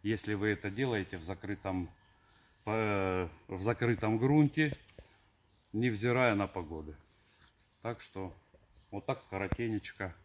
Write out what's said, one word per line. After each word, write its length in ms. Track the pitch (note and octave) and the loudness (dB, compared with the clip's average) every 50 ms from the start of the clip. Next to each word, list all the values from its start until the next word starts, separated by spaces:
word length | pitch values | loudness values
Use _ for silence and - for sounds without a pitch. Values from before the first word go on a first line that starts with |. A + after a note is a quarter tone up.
если 320 | - G#2 A2 G2+ - G#2+ G#2+ | 0 0 -2 -2 -2 -4 -2
вы 140 | G2 G#2 G#2+ | 0 2 2
это 220 | G#2 - - G2+ | 2 0 -2 -6
делаете 460 | G2 A#2 C3+ B2+ A#2 G#2 F#2 - - F2 | -2 -2 0 0 0 0 -2 -4 -8 -10
в 60 | D#2+ | -8
закрытом, 640 | E2+ G2 F#2 - G2 G2+ - - F#2+ F#2 F#2 F2 E2+ - _ _ _ _ _ _ _ _ - _ _ _ _ _ | -8 -8 -8 -6 -8 -8 -6 -4 -2 -2 -2 -2 -4 -10 _ _ _ _ _ _ _ _ -20 _ _ _ _ _
э, 640 | G#2+ G#2+ A2 A2 G#2+ G2+ G2 F#2+ F#2+ F#2 F#2 F2+ E2 - - - - | -2 0 0 2 2 2 2 2 2 2 0 0 -2 -6 -14 -12 -10
в 140 | F#2+ F#2 | -6 -2
закрытом 560 | F#2+ A2+ A#2 - A#2+ A#2+ A#2 G2 - G#2+ A2+ A2 | 0 0 0 2 2 0 2 2 2 0 2 2
грунте, 580 | A#2+ C3+ D3 D3+ D3+ C#3+ - D#3 D#3 D3 C#3 - - - - - - - - _ _ _ _ _ _ _ _ _ _ _ | 4 4 6 6 6 6 4 2 0 0 0 -6 -12 -20 -20 -20 -20 -20 -20 _ _ _ _ _ _ _ _ _ _ _
невзирая 640 | - G#2+ A#2+ B2 A2 G2+ G#2+ B2 A#2+ B2+ B2+ A#2+ G#2 | -2 2 2 2 2 2 2 2 4 6 6 6 4
на 140 | G2+ G2 F#2 | 4 0 -2
погоды. 460 | - F#2 E2+ D2+ E2 D#2 D#2 D#2 D2 - - _ - - - - - - - - _ - - _ _ _ | -2 -6 -6 -6 -8 -8 -8 -10 -14 -16 -20 _ -20 -20 -20 -20 -20 -20 -20 -20 _ -20 -20 _ _ _
Так 200 | - A2+ A#2 - | -8 -8 -6 -6
что 340 | - - - G2 F#2+ F2+ F2 - _ _ - - - _ - - - _ | -12 -12 -8 -8 -8 -8 -10 -14 _ _ -20 -20 -20 _ -20 -20 -16 _
вот 160 | - G2+ - | -10 -6 -4
так 200 | - - - - - | -4 -4 -4 -4 -8
коротенечко. 840 | G2 F#2+ G2 F#2 - - A#2 A2+ A2 G2+ - - - - G2 F#2 E2+ - | -4 -4 -2 -2 -2 -2 0 0 0 -2 -4 -6 -8 -8 -8 -8 -8 -12